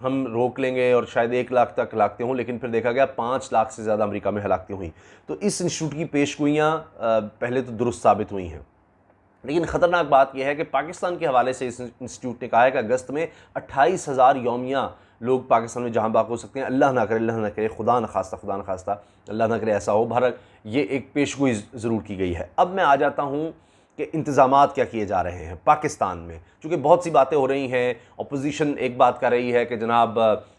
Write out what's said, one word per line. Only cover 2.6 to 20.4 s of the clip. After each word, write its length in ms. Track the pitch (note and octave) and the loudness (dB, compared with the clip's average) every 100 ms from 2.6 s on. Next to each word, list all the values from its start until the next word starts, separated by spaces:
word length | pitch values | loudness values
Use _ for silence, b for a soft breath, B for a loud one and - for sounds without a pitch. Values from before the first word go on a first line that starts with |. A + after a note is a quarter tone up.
| B2 | -4
देखा 220 | A2+ A#2 | -2 0
गया 140 | B2 C3+ | 2 0
पाँच 440 | - A#2 B2+ - | 0 -4 -4 -2
लाख 180 | A#2 A2+ | 0 0
से 120 | - | -2
ज़्यादा 220 | G#2+ G#2+ | -2 0
अमेरिका 260 | G#2+ G2+ G2 | 0 -2 -4
में 120 | G#2 | -2
हलाकतें 320 | G2+ F#2 - | -2 -2 -4
हुई। 180 | G2 F2 b b b - | -10 -10 b b b -12
तो 60 | |
इस 280 | D3+ G3+ - | -4 -2 -2
इंस्टीट्यूट 320 | F3 - D#3+ | -4 -4 -6
की 100 | D3 | -6
पेशगोइयाँ, 760 | E3 D3 C#3+ - D3 D3+ D3+ D#3+ | -4 0 0 0 0 2 2 0
अ, 420 | D#3 - A2+ A2+ G#2 - | -6 -4 0 0 0 -4
पहले 220 | A#2+ B2+ | -4 -2
तो 100 | B2 | -4
दुरुस्त 300 | A2 A#2+ A#2 | -2 -2 2
साबित 300 | A2+ G2+ G#2 | 4 4 0
हुई 140 | G2 F2 | -8 -10
हैं, 200 | D#2+ C#2+ _ _ _ _ _ _ _ | -12 -18 _ _ _ _ _ _ _
लेकिन 200 | A#2+ E3 | -4 -2
ख़तरनाक 420 | D#3+ D#3 F3 F3 D3 | 0 2 2 2 4
बात 260 | C#3 C#3 C3 | 4 4 0
यह 100 | C3+ | -4
है 80 | |
कि 80 | D3 | -4
पाकिस्तान 560 | D3 C#3 D3+ F3+ F#3 F3 | -4 -4 -4 -6 -6 -4
के 80 | D#3+ | 0
हवाले 260 | B2+ B2 | 2 2
से 140 | B2 B2+ | -2 -6
इस 140 | A#2 | -8
इंस्टीट्यूट 640 | B2 - B2 - B2+ A#2+ | -12 -12 -14 -10 -10 -10
ने 60 | B2 | 0
कहा 140 | A#2 | 4
है 60 | C3 | 4
कि 80 | C3 | 4
अगस्त 320 | A2 B2+ - | 0 -2 -2
में 180 | C#3+ D#3+ B B C3 | -6 -6 B B -12
अट्ठाईस 520 | - C#3 D#3 F#3 - | -4 0 2 0 -2
हज़ार 280 | C3 B2+ C#3 | 4 4 4
यौमिया 540 | A#2+ B2 B2+ C3+ G2+ b b - | 0 -4 -4 -4 -4 b b -8
लोग 260 | A#2 C3 - | -2 -2 2
पाकिस्तान 340 | A#2 A#2 B2 | 0 0 -6
में 100 | A#2+ | -4
जहाँ 180 | A2+ A2 | -2 0
बाग 140 | A2+ A2+ | 0 0
हो 100 | A#2 | -4
सकते 240 | G#2 C3 | -8 -8
हैं। 60 | A#2 | -2
अल्लाह 260 | C3 C#3+ | 2 2
ना 120 | B2+ | 2
करे, 140 | G#2 A2+ | 0 0
अल्लाह 180 | A2+ A2+ | 0 -2
ना 120 | G#2 | -4
करे, 200 | G#2 A2 | -2 -4
खुदा 320 | G#2+ A2+ A#2+ | -2 0 0
न 60 | G#2+ | 0
खास्ता, 300 | G2 - G2+ | -4 -6 -8
खुदा 200 | G2+ G2 | -8 -8
न 60 | |
खास्ता, 300 | G2 F#2 G2+ G#2 b b - | -8 -8 -6 -8 b b -8
अल्लाह 180 | G#2+ A2+ | -2 0
ना 100 | A2+ | 0
करे 140 | A2 | 0
ऐसा 200 | G2+ A2 | 0 2
हो। 120 | G#2 A#2 | 0 2
बहरहाल, 260 | A#2 B2 A2 | 2 2 0